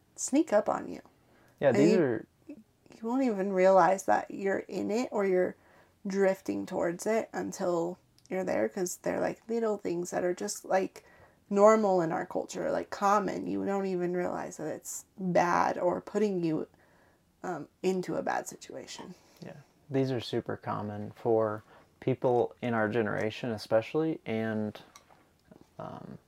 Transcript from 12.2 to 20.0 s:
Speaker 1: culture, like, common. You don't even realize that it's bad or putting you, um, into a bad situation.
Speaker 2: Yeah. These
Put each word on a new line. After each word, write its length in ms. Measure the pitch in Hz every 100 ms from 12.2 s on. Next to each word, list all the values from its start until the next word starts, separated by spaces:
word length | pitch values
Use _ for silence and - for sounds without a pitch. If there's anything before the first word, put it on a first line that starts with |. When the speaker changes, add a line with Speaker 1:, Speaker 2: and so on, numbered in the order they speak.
Speaker 1:
culture, 460 | 180 - - 185 160
like, 200 | 175 175
common. 540 | - 202 208 185 - 185
You 160 | 196 190
don't 200 | 196 196
even 280 | 180 175 180
realize 400 | 180 170 - -
that 100 | 156
it's 360 | - - - - -
bad 600 | 185 175 175 170 - -
or 220 | 175 -
putting 440 | - 208 214 185
you, 240 | 165 156 - _ _ _ _ _ _ _
um, 240 | 185 160 - _
into 320 | 185 185 175
a 80 | 143
bad 240 | - - -
situation. 680 | - - 131 - - 180 - _ -
Speaker 2:
Yeah. 100 | 175 147 - _ -
These 220 | 135